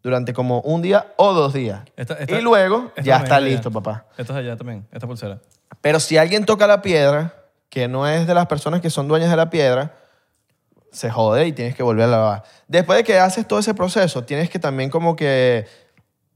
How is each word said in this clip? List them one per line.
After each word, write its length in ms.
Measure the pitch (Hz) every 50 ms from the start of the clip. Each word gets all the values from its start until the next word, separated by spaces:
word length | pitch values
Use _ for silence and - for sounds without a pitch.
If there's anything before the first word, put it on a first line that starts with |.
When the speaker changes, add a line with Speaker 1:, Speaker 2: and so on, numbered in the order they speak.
Speaker 1:
durante 320 | - 123 127 123 123 120 123
como 280 | 127 127 123 123 120
un 200 | - 143 160 170
día 320 | 170 185 196 208 - - -
o 160 | - 190 202 190
dos 200 | 170 147 139 135
días. 280 | 139 123 110 98 110 - - _
Speaker 2:
Esta, 180 | - 123 - 160
esta, 240 | 151 143 135 185 226
Speaker 1:
Y 20 |
luego 520 | 233 233 226 202 185 185 202 240 254 226 -
Speaker 2:
esta 80 | - 139
Speaker 1:
ya 100 | 135 131 127
Speaker 2:
también 60 | 135
Speaker 1:
está 0 |
Speaker 2:
es 40 | 131
de 60 | 143
allá. 200 | 139 139 135 131
Speaker 1:
listo, 140 | 123 113 123 110
papá. 340 | 110 95 110 107 117 - _ _
Speaker 2:
Esta 160 | - 123 117 131
es 60 | 139
allá 180 | 123 120 117
también, 300 | 110 123 123 113 101 104 - -
esta 140 | 113 117 120
pulsera. 320 | 123 113 113 101 95 - _ _ _ _ _ _ - -
Speaker 1:
Pero 180 | - 147 156 156
si 180 | 147 - 156 156
alguien 260 | 160 165 196 214 208
toca 220 | 202 214 190 208 202
la 140 | 208 196 202
piedra, 520 | 196 175 151 143 139 143 147 160 170 - _ _ _ _ _ _ _
que 200 | - 131 123 123
no 180 | 127 131 139
es 220 | 147 156 165 170 165
de 40 | 175
las 120 | 175 175
personas 340 | - 151 147 - 151 170 180
que 100 | 165 165
son 180 | - 156 139 143
dueñas 200 | 156 160 165 170
de 60 | 170
la 140 | 160 160 165
piedra, 460 | 175 160 143 131 123 127 143 156 - _ _ _ _ _ _ _ _ _ _ _ _ _ _ _ _ _ _ _ -
se 180 | - - 117
jode 380 | 113 117 110 107 107 135 160 170
y 40 | 147
tienes 220 | 127 120 120 131
que 80 | - 127
volver 220 | 120 113 110 117
a 80 | 120 120
lavar. 320 | 110 110 107 101 101 - _ _ _ _ -
Después 300 | 147 175 180 165 190 226
de 40 | 226
que 140 | 226 208 185
haces 280 | 185 190 185 233 220 -
todo 100 | 208 208
ese 160 | 208 220 214
proceso, 480 | 202 180 185 - 220 190 160 - 131 120
tienes 260 | - 143 147 170 170
que 120 | - 185
también 280 | 165 147 135 135 131 135
como 280 | 135 165 170 170 165
que 500 | 151 160 143 135 131 127 127 120 113 104 - _ _ _ _ _ _ _ _ _ _ _ _ _